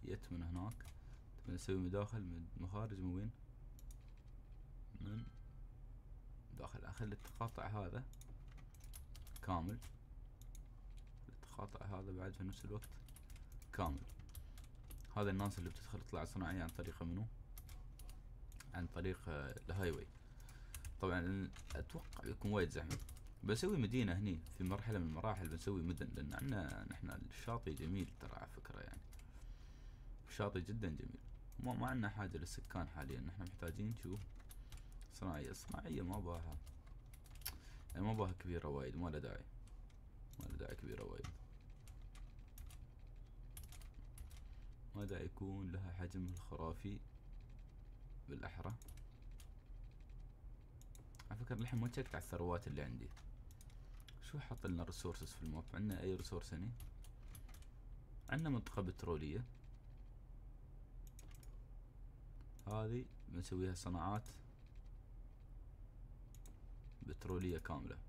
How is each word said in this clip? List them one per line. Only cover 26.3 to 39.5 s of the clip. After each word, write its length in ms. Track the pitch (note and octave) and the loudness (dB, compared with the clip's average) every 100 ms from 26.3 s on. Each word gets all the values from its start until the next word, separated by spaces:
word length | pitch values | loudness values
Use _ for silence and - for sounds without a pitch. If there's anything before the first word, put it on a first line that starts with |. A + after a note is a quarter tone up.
عندنا 520 | - C3+ A2 D#2 G1+ G1+ | 2 4 4 4 0 -2
نحن 200 | - - | -2 -2
الشاطئ 640 | - - - - A#2 - | -2 -2 -2 2 2 2
جميل 360 | D2 D#2 F#2+ F2 - | 2 4 4 2 0
ترى 120 | - | -4
على 180 | - - - | -4 -4 -6
فكرة 240 | - - | -6 -4
يعني. 200 | - - - - - - - - - - - - - - - | -4 -4 -6 -8 -8 -8 -6 -6 -8 -8 -8 -8 -6 -6 -6
الشاطئ 320 | - G#2 G2 | 2 4 4
جدا 280 | F2 A2 G2 | 2 2 2
جميل. 300 | D2 - - - - - - | 2 -2 -4 -6 -8 -8 -2
ما، 120 | B2 | 2
ما 140 | C3+ B2 | 4 4
عندنا 220 | C3 G#2 | 4 4
حاجة 300 | G2+ G2 D#2+ | 4 2 2
للسكان 500 | D#2 - - F#2 D#2 | 0 -2 0 0 0
حاليا، 320 | D#2 C2+ B1+ | 0 0 0
نحن 220 | C#2+ F2+ | 0 0
محتاجين 520 | F2+ - E2+ E2+ G#2+ A2+ | -2 0 0 2 2 2
شو؟ 160 | F2+ G#2 - - - - - - - - - | 2 0 0 -6 -6 -6 -6 -6 -6 -6 -8
صناعية. 360 | - F#2+ D2+ C2 | -2 0 2 0
الصناعية 520 | - - - - D2+ | -2 -2 -2 2 2
ما 160 | F2 G2 | 4 2
باها، 380 | E2+ E2+ E2 D2 - - - - - - - - - - - - - | 2 2 2 -2 -4 -8 -8 -10 -10 -10 -10 -6 -4 -4 -8 -8 -4
يعني 120 | - G2+ | 4 6
ما 60 | |
باها 200 | A2 F#2+ | 6 6
كبيرة 360 | F2+ F2 E2+ D#2+ | 4 2 2 4
وايد، 280 | C#2 C2 D2+ | 2 2 2
ما 120 | F2 | 2
لها 120 | D2+ | 2
داعي. 240 | C2 G1+ - | 0 -4 -6